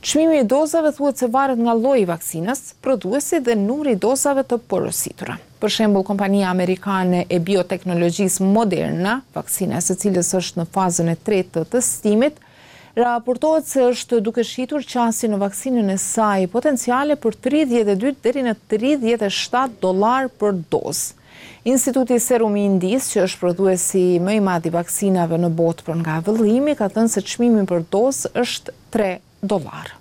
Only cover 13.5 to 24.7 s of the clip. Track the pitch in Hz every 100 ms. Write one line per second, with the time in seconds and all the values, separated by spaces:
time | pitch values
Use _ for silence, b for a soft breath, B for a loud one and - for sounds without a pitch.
13.5 | 320 302 269 247 247 - 240 214 226 220
14.5 | - 254 294 254 254 233 226 226 208 202
15.5 | 196 269 247 202 190 - - 214 196 185
16.5 | 240 302 262 - 247 294 294 233 214 254
17.5 | 294 294 240 208 196 247 277 220 262 247
18.5 | 208 _ 214 247 294 226 233 208 - -
19.5 | 240 262 220 185 185 214 254 262 - 208
20.5 | 190 156 156 - 151 - - B B B
21.5 | B - 262 - 254 247 247 - 240 220
22.5 | 208 202 190 180 247 - 208 185 - 180
23.5 | 175 196 185 - 196 180 180 180 220 196
24.5 | 175 165